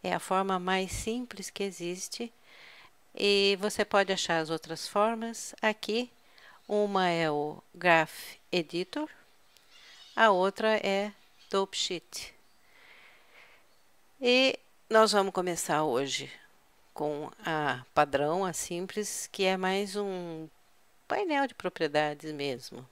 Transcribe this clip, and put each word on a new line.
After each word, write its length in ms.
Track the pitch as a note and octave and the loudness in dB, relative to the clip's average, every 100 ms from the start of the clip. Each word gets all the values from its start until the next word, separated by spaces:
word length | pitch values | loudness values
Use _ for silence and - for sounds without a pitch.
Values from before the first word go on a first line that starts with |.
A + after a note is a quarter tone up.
É 120 | F3+ | -2
a 40 | F3 | -4
forma 400 | - F#3+ G3 F#3 | 0 0 0 -2
mais 320 | F3+ F#3+ F#3+ | 0 -2 -2
simples 600 | - - A#3+ B3 - F#3 | -6 -4 -6 -8 -12 -12
que 120 | - | -8
existe 680 | G3 F3 F3 F3+ - - A#3 _ _ - - - - _ _ | -8 -6 -8 -8 -10 -8 -10 _ _ -20 -20 -20 -20 _ _
e 440 | - G3+ G3+ G3 G3 | -2 2 4 4 2
você 240 | G#3 - | 0 -2
pode 260 | G#3 G3+ F#3+ | 2 2 2
achar 280 | F#3+ - E3 | 0 0 0
as 100 | D#3 | 0
outras 400 | D#3+ - D#3+ - | -4 -6 -10 -4
formas 680 | G3+ G#3+ A3+ A3+ A3+ - - | 0 0 0 -6 -10 -14 -2
aqui. 500 | A3 G#3 - A3 B3 _ _ - - - - | -2 -2 -4 -4 -4 _ _ -20 -20 -20 -2
Uma 440 | G#3 G#3 F#3+ F#3 | 0 2 2 2
é 200 | E3+ D#3+ | 2 2
o 320 | D3 D3 - _ | 0 -4 -8 _
Graph 640 | F3+ E3+ E3 D#3 - - - _ | 0 6 6 6 -4 -16 -18 _
Editor, 560 | F3+ D#3 E3+ F3+ D4 D4+ - _ _ _ - _ - - - - - | -2 -2 -6 -6 -6 -8 -10 _ _ _ -20 _ -20 -20 -20 -8 4
a 140 | A3 | 6
outra 480 | F#3 F#3+ - A3 A3 | 6 2 2 2 2
é 340 | - G3 G#3 - - _ - | 2 0 -2 -8 -20 _ -2
Dope 260 | G3 F#3+ - | -2 0 -2
Sheet. 580 | - F3 _ - - - _ _ _ - - - - - _ - - - _ _ _ _ _ _ | -4 -6 _ -14 -14 -18 _ _ _ -20 -20 -20 -20 -20 _ -20 -20 -20 _ _ _ _ _ _
E 400 | B3 B3+ C4 - _ _ _ | 4 4 4 0 _ _ _
nós 240 | A3 A3 | 6 6
vamos 220 | G#3 G3 | 4 2
começar 500 | F#3+ F3+ E3+ - D3+ | 0 -2 -4 0 0
hoje 480 | D#3 A#2+ C#3 B2 C#3 - - _ _ _ _ | 2 0 0 -4 -8 -16 -20 _ _ _ _
com 360 | - D3+ D3 D3 - | -6 -4 -4 -8 -10
a 400 | F#3 D#3+ D3 B2+ B2+ | -4 -2 -2 -4 0
padrão, 540 | - D3 C#3 D3 E3+ F#3+ | 2 2 2 2 0 -2
a 80 | |
simples, 720 | D#3 - F3 F#3 - G3+ - - | -4 -6 -6 -6 -6 -6 -8 -10
que 140 | - | -2
é 140 | F#3+ F#3 | 0 2
mais 360 | F#3 F#3+ G3+ | 0 0 -2
um 540 | G3+ G3+ F#3 F3 D#3+ D#3+ _ _ _ _ _ _ | -4 -4 -6 -8 -10 -12 _ _ _ _ _ _
painel 400 | - G4 C#4+ C#4 | -4 0 0 -2
de 80 | |
propriedades 760 | - F#3 - D#3 D3+ D3+ D3 D#3 | -4 -8 -2 0 2 0 -4 -10
mesmo. 560 | D3+ C#3 B2 - A#2+ C3 | -6 -4 -4 -10 -16 -18